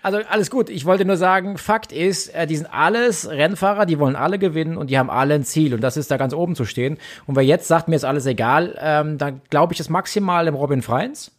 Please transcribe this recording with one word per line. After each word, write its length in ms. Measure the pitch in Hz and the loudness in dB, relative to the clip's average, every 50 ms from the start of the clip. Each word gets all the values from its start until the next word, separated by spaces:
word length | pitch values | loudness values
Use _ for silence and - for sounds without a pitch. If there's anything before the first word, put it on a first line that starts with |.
also 160 | - 202 196 208 208 - | -2 -2 -2 -2 -2 0
alles 220 | 185 214 190 - | 0 0 0 0
gut. 180 | - 262 226 - | 0 -2 -2 -2
Ich 160 | 320 170 131 | -4 -4 2
wollte 200 | 175 185 190 190 | 2 2 4 4
nur 120 | 185 196 | 2 2
sagen, 420 | 165 180 185 185 190 180 202 202 - | 2 4 4 4 2 0 -4 -8 -8
Fakt 340 | - - 214 220 - - | -2 -2 -2 -2 -2 -8
ist, 420 | - 151 170 190 185 - - - - | -6 -2 -2 0 0 -2 -8 -8 -4
äh, 120 | 165 165 | -4 -2
die 100 | 151 160 | -2 -2
sind 100 | 147 156 - | -6 -6 -6
alles 580 | - - 151 175 214 233 240 247 208 - - 104 | -2 0 2 2 2 2 2 0 0 -2 -8 -8
Rennfahrer, 560 | - - 147 170 208 - 190 196 208 202 208 | 0 0 0 0 2 0 0 0 2 2 2
die 120 | 175 160 143 | 2 2 2
wollen 180 | 147 131 135 | 2 2 2
alle 220 | - 131 165 196 196 | 0 0 -2 0 0
gewinnen 380 | 196 180 156 160 160 160 165 | 0 0 0 0 -2 -2 -4
und 140 | - 147 131 | -6 -4 0
die 80 | 131 131 | 2 2
haben 120 | 127 - | 2 2
alle 240 | 78 120 135 143 151 | 0 0 2 2 2
ein 100 | 147 135 | 2 0
Ziel. 280 | - - 156 156 143 120 | 0 2 2 2 2 2
Und 60 | 110 | 0
das 160 | 123 127 - | 0 -2 -2
ist, 140 | 151 143 - | -2 -2 -2
da 60 | 143 | -2
ganz 180 | 127 135 131 139 | 0 0 -2 0
oben 220 | 156 175 175 170 | -2 -2 -2 -2
zu 80 | - 120 | -4 -4
stehen. 340 | 101 - - 123 139 156 - - - - - - | -4 -2 -4 -2 -2 -4 -6 -12 -20 -20 -16 -8
Und 100 | - 135 | 0 2
wer 80 | 135 135 | 4 4
jetzt 240 | 131 156 - - - | 4 4 2 2 2
sagt, 180 | 165 165 165 165 | 0 2 2 2
„Mir 80 | 170 | 0
ist 80 | 147 - | 0 0
alles 220 | 127 139 147 127 | 0 -2 0 0
egal“, 500 | 135 123 107 113 120 135 156 175 - - - | -2 -2 0 2 2 2 2 2 0 -6 -4
ähm, 360 | - 156 151 151 151 151 151 135 | -2 0 2 2 0 -2 -4 -4
dann 220 | 143 143 135 135 _ _ | -4 -6 -6 -10 _ _
glaub 200 | - 147 165 170 | 2 2 4 2
ich 60 | 175 - | 0 -8
das 100 | 151 - | -4 -2
maximal 560 | 160 185 190 - - 208 202 185 175 170 165 | -2 -2 -2 -2 -4 -2 0 2 0 2 2
dem 100 | 165 143 | 0 0
Robin 260 | 135 143 139 143 127 | 0 0 0 0 -2
Freins. 480 | 117 - 120 135 190 254 302 - - - _ | 0 0 0 0 0 -4 -8 -12 -18 -20 _